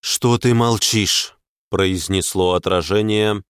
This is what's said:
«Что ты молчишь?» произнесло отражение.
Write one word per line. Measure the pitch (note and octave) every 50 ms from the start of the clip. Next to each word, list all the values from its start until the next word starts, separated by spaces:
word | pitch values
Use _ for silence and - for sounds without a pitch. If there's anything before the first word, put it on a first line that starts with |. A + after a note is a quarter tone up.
| -
«Что | - - - - B2 A#2+
ты | A#2 - B2 A#2+
молчишь?» | A#2 A#2 A#2+ A#2 G#2 - - - A2 G#2 F2+ - - - - - _ _ _ _ _ _ _
произнесло | - F#2 F#2+ F#2 F#2+ F2+ D#2+ - F#2+ F#2+ F2+ - - F#2+ F#2 F2+ F2+
отражение. | F2+ - F#2 F#2 F2+ E2 D#2+ G2 G#2+ G#2+ A2 G#2+ G#2+ G#2+ G#2+ G#2 G#2 G2 _